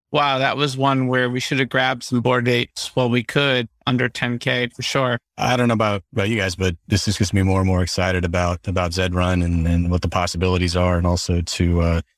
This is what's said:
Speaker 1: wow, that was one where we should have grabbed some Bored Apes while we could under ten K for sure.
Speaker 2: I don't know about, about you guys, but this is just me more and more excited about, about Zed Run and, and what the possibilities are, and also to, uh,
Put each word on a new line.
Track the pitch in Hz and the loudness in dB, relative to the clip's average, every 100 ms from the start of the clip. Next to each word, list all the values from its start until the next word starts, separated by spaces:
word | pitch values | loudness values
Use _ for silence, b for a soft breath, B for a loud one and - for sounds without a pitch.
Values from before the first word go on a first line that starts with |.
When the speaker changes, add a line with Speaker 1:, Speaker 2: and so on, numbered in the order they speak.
| _ | _
Speaker 1:
wow, | 147 143 131 | 0 0 2
that | 131 131 | 0 0
was | 147 131 | -2 0
one | 135 135 127 | 0 2 0
where | 127 123 | 0 0
we | 123 | -2
should | - 135 | -2 -2
have | 127 | 0
grabbed | 131 127 127 | 0 0 -2
some | - 123 | -2 0
Bored | 120 123 120 | 2 2 2
Apes | 120 - - - - | 0 -2 -8 -6 -2
while | 123 | 0
we | 123 | 0
could | - 147 143 127 117 _ - | 0 0 0 0 -2 _ -4
under | 127 123 | 0 -2
ten | - 120 120 | -2 -4 -2
K | 131 127 120 | -2 -2 -4
for | - | -6
sure. | - 143 127 120 - - | -4 0 0 -2 -6 -4
Speaker 2:
I | 120 127 | 0 2
don't | 120 | 2
know | |
about, | 110 107 101 - | 2 0 -2 -4
about | 107 98 | -4 -2
you | 113 | 0
guys, | 95 92 | -2 0
but | 95 82 - | -2 -2 -2
this | 101 - | 0 0
is | 101 | -2
just | 98 | 0
me | 98 | 2
more | 95 95 | 2 2
and | 92 | 2
more | 90 | 0
excited | 87 - 92 92 | 0 0 0 0
about, | 87 90 87 87 - | 0 0 -2 -2 -4
about | 92 87 | -2 -2
Zed | 85 92 90 | -2 -2 0
Run | 90 90 | 0 2
and, | 87 85 82 | 0 0 2
and | 85 87 | 2 2
what | 87 | 0
the | 85 | 0
possibilities | 92 87 87 92 90 90 87 | -2 -2 -2 0 0 0 0
are, | 90 87 | 2 2
and | 87 | 2
also | 87 - 85 | 0 0 -2
to, | 82 - 87 85 | -2 0 0 2
uh, | 85 82 - | 2 0 -4